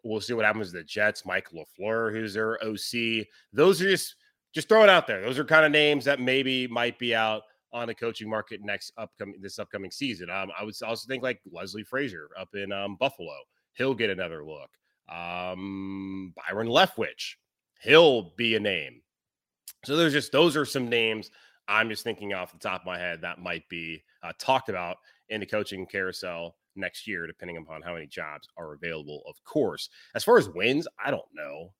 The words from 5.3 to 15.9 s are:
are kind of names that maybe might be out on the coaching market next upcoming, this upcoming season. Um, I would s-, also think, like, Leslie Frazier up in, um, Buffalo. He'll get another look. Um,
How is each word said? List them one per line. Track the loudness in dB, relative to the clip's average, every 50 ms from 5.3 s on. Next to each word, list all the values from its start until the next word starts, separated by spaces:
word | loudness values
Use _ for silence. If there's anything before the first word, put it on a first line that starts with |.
| -2 -2
are | 2
kind | 6 6 8 8
of | 8
names | 6 6 6 6 4 4 2
that | 0 0 2
maybe | 2 2 2 2 2 0 0 -2 -2
might | -2 -2 -2 -2 -2 -2
be | _ -2 0 2
out | 2 2 2 0 -2 -6 _ _ _ _ _ -8
on | -8 -6
the | -6 -6
coaching | -6 -6 -6 -6 -6 -8 -4
market | -4 -4 -4 -6 -14 -12 -6
next | -6 -6 -6 -8 -14 _
upcoming, | -12 -14 -14 _ _ -12 -12 -12 -14
this | -14 -12 -10 -10
upcoming | -12 _ -8 -10 -10 -10
season. | -8 -6 -6 -6 -6 -6 -8 -8
Um, | -6 -6 -6 -8 -8
I | -10 -10
would | -10 -10
s-, | -10
also | -6 -6 -6 -6 -6
think, | -8 -8 -4
like, | -4 -6 -6 _ _ -16
Leslie | -12 -12 -12 -10 -10 -12 -10
Frazier | -6 -4 -4 -4 -4 -6 -12 -16 -16 -14
up | -14 -14 _ -8
in, | -10 -6 -6
um, | -6 -6 -6 -8 -4
Buffalo. | -2 -2 -2 -2 -6 -12 -12 -12 -14 -18 _ _ _ _ _ _
He'll | -2 0 0 2
get | 2 0 0
another | 0 -2 -4 -6 -6 -10 -12
look. | -12 -12 -14 -16 -18 _ _ _ _ _ _ _ -16
Um, | -12 -10 -10 -8 -6 -6 -6 -6 -6 -6 -8 -8 -8 -8 -8 -8